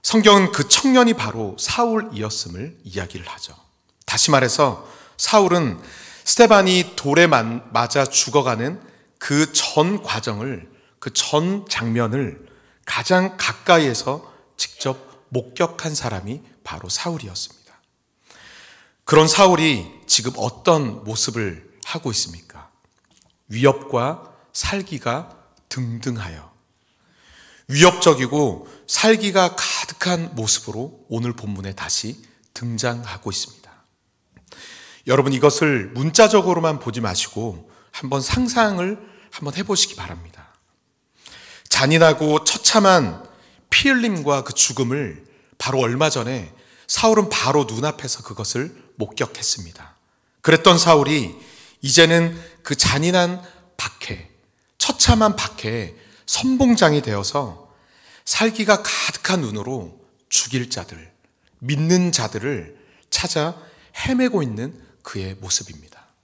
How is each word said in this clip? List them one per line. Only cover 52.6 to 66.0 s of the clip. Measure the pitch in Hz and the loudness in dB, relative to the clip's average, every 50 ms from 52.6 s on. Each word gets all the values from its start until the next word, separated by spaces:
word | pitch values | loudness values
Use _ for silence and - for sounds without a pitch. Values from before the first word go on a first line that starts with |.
| _ | _
그 | - 143 | -6 -2
잔인한 | 127 - - 104 139 156 170 180 185 175 175 180 180 180 - - - _ _ _ | 0 0 0 0 0 0 2 2 2 2 0 -2 -8 -12 -18 -20 -20 _ _ _
박해, | - - - - _ - - 110 92 85 - _ _ _ _ _ _ _ _ _ _ | -10 -10 -10 -10 _ -12 -12 -12 -12 -14 -20 _ _ _ _ _ _ _ _ _ _
처참한 | - - 277 - - - 247 220 220 214 208 | -4 -4 0 0 4 4 4 4 4 2 2
박해에 | 214 - - - - - 110 110 117 104 82 - - - _ _ _ _ | 0 -6 -8 -8 -8 -8 -8 -6 -6 -8 -10 -14 -18 -20 _ _ _ _
선봉장이 | - - - - 262 262 247 269 247 240 220 196 160 151 147 135 | -6 -6 -2 -2 0 0 2 4 4 4 4 4 4 4 2 0
되어서 | 120 107 101 98 - - 143 139 110 85 82 - _ _ _ _ _ _ _ _ _ - - _ | -2 -4 -4 -4 -4 -4 -4 -4 -6 -10 -16 -20 _ _ _ _ _ _ _ _ _ -20 -18 _
살기가 | - - - 214 226 220 220 214 190 208 190 208 | -6 -2 0 0 0 0 -2 2 4 4 2 2
가득한 | - - - - - - - - - 185 185 | -4 -4 -4 -4 -6 -6 -6 -4 -2 -2 -2
눈으로 | 151 113 104 107 101 120 135 127 95 80 87 _ _ _ _ _ _ _ | -2 -4 -6 -6 -8 -6 -8 -8 -10 -12 -16 _ _ _ _ _ _ _
죽일 | - - - 117 117 131 123 123 | -2 -2 -2 0 -4 -4 -4 -4
자들, | - - 87 - - 82 80 85 _ _ _ _ _ _ _ _ _ _ | -8 -10 -10 -14 -16 -20 -20 -20 _ _ _ _ _ _ _ _ _ _
믿는 | - 123 151 143 156 165 180 185 180 175 160 | -8 -6 -4 -2 2 2 4 4 2 2 0
자들을 | - 113 - - 107 101 135 147 107 78 - - _ _ _ _ _ _ _ | -2 -4 -2 -6 -6 -6 -4 -6 -6 -8 -12 -20 _ _ _ _ _ _ _
찾아 | - - - 170 - 165 151 160 170 - - - _ _ _ _ _ | -4 -4 -2 -2 -2 -2 -2 -4 -6 -10 -18 -20 _ _ _ _ _
헤매고 | - - - 262 247 254 247 240 202 151 | -10 -6 -4 0 0 0 0 0 -2 -4
있는 | 123 110 104 117 143 170 - - _ _ _ _ | -4 -6 -8 -8 -10 -12 -16 -20 _ _ _ _
그의 | - - 104 95 95 95 | -12 -10 -8 -8 -8 -10
모습입니다. | 98 98 95 - - 110 - 85 76 73 _ _ - | -12 -8 -4 -4 -4 -6 -8 -18 -20 -20 _ _ -20